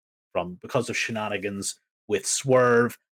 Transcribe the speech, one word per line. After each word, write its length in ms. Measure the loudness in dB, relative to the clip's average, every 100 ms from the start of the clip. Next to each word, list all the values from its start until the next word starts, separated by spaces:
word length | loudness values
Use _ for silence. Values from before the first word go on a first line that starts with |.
| _ _ _
from, 260 | -6 -6 -10
because 280 | -4 -4 -2
of 80 | -4
shenanigans 800 | -4 -4 -4 -4 -6 -6 -8 -10 _ _ -4
with 180 | -4 -2
Swerve, 720 | -4 4 4 6 4 2 -2 _